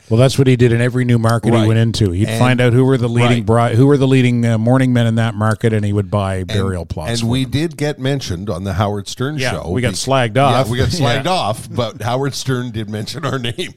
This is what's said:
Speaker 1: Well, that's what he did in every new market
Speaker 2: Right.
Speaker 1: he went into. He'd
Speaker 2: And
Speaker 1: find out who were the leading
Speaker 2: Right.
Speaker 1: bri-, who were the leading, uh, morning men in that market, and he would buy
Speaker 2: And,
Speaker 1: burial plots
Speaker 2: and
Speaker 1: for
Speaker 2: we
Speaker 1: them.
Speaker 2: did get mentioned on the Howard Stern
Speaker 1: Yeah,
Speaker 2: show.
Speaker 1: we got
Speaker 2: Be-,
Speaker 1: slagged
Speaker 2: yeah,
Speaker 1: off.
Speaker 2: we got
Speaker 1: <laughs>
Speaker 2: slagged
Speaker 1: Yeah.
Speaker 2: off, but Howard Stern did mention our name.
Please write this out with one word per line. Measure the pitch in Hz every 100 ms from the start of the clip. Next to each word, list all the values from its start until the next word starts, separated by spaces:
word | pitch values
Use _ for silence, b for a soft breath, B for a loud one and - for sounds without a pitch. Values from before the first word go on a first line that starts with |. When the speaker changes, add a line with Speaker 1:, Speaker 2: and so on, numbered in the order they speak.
| b
Speaker 1:
Well, | 113
that's | 131 -
what | 135
he | 123
did | 123
in | 117
every | 123 123
new | 123 120
market | 113 113 117
Speaker 2:
Right. | 113
Speaker 1:
he | 110
went | 110
into. | 113 - 104
He'd | 87 107
Speaker 2:
And | 113
Speaker 1:
find | 123 123
out | 123
who | 117 131
were | 135
the | 117
leading | 120 120 120
Speaker 2:
Right. | 104 117 120
Speaker 1:
bri-, | 113
who | 139
were | 143
the | 135
leading, | 135 123 120 117
uh, | 113
morning | 113 131 131
men | 123 117
in | 113
that | 113
market, | 101 107 107 117
and | 110
he | 104
would | 101 95
buy | 104 98 95
Speaker 2:
And, | 90
Speaker 1:
burial | 101 95 90 85
plots | - 87
Speaker 2:
and | 117
Speaker 1:
for | 113
Speaker 2:
we | 127 131
Speaker 1:
them. |
Speaker 2:
did | 135 165 143
get | 147 143
mentioned | 131 139 - 87 101
on | 82 98
the |
Howard | 87 104 104 98
Stern | - 127 151
Speaker 1:
Yeah, | 127
Speaker 2:
show. | 104 78
Speaker 1:
we | 95
got | 120
Speaker 2:
Be-, | 90
Speaker 1:
slagged | - 135 120 107
Speaker 2:
yeah, | 139
Speaker 1:
off. | 117 -
Speaker 2:
we | 123
got | -
Speaker 1:
<laughs> |
Speaker 2:
slagged | 175 139 147 135
Speaker 1:
Yeah. |
Speaker 2:
off, | - 104 117 -
but | 110 117 101
Howard | 107 127 139 -
Stern | - 127 123
did | 113 104
mention | 107 110 123 131
our | 131
name. | 120 123 180